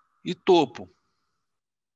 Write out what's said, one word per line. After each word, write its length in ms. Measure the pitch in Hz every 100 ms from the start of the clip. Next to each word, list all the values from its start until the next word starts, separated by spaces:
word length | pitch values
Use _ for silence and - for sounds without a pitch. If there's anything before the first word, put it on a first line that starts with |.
| _ _
e 120 | - 175
topo. 580 | - 175 135 - 95 _ _ _ _ _ _ _ _ _ _